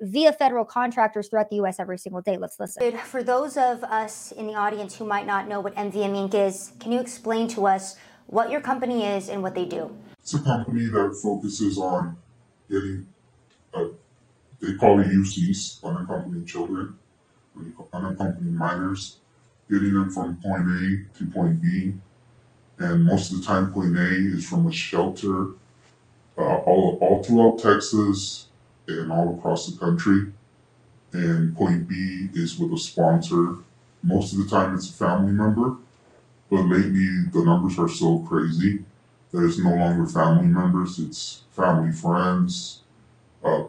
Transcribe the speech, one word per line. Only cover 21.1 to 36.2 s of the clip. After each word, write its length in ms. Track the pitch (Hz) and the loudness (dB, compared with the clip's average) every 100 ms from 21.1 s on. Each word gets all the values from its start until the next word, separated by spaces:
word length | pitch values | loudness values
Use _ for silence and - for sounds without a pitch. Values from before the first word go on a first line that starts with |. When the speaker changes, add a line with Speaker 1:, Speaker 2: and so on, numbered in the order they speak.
| - | -10
Speaker 2:
to 80 | 95 | -8
point 320 | - 85 82 | -2 0 2
B. 320 | 85 92 95 101 - _ _ _ _ _ _ - | 2 0 -2 -6 -12 _ _ _ _ _ _ -6
And 280 | 175 170 170 | 0 4 6
most 260 | - - | 4 0
of 80 | 92 | -6
the 40 | |
time, 300 | - 95 95 | 0 0 2
point 240 | 98 90 87 | 0 0 2
A 100 | 92 | 2
is 400 | 92 98 - - | 2 0 -2 -2
from 200 | 175 165 | 2 2
a 40 | |
shelter, 800 | - - 92 98 - 101 95 95 - _ _ _ _ _ _ _ - | 0 -4 0 -2 -2 -2 -2 -4 -8 _ _ _ _ _ _ _ -4
uh, 60 | |
all, 560 | - - - 95 90 - | 0 2 4 4 4 2
all 240 | - - | 2 2
throughout 360 | - 117 113 - | 4 6 6 6
Texas 880 | 110 101 - 107 101 98 98 - - _ _ _ - | 4 4 4 2 2 0 -2 -10 -16 _ _ _ -10
and 240 | 82 82 | -8 -2
all 260 | 82 85 87 | 0 0 0
across 300 | - - - | -2 -2 -4
the 100 | - | -4
country. 540 | 85 85 104 98 101 - _ _ _ _ _ _ _ | 0 2 4 4 2 -8 _ _ _ _ _ _ _
And 440 | 87 85 82 82 82 | -2 0 2 2 2
point 320 | 92 87 87 | 2 2 0
B 420 | 95 95 92 95 | -4 -4 -4 -6
is 240 | - 82 - | -4 -4 -2
with 160 | 165 | -2
a 40 | 165 | -2
sponsor. 800 | - - 170 170 - 175 - - - _ _ _ | -6 2 4 4 2 0 0 -2 -14 _ _ _
Most 320 | 170 98 - | 0 0 0
of 60 | 98 | -2
the 100 | 98 | 0
time, 240 | 101 92 | 0 0
it's 160 | 92 - | -2 -6
a 40 | |
family 380 | - 90 92 98 | -2 0 2 2
member. 440 | 101 107 107 123 127 - _ _ _ | 4 2 2 0 -2 -12 _ _ _